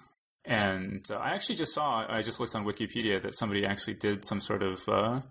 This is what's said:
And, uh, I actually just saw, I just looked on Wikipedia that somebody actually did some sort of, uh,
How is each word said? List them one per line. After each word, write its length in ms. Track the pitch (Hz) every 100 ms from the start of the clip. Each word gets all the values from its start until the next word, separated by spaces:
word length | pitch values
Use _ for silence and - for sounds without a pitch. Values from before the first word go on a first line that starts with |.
| - _ _ _ -
And, 580 | 110 101 92 95 101 -
uh, 60 | 101
I 160 | 131
actually 240 | 190 - 190
just 180 | 151
saw, 320 | - 147 113 107
I 140 | 113
just 180 | 110 -
looked 160 | 120 110
on 80 |
Wikipedia 580 | 104 101 107 120 110 95
that 140 | 104 -
somebody 280 | 107 101 98
actually 300 | 101 - 98
did 280 | 104 101
some 160 | - 101
sort 220 | - 101
of, 260 | 98 92 -
uh, 340 | 101 107 127 -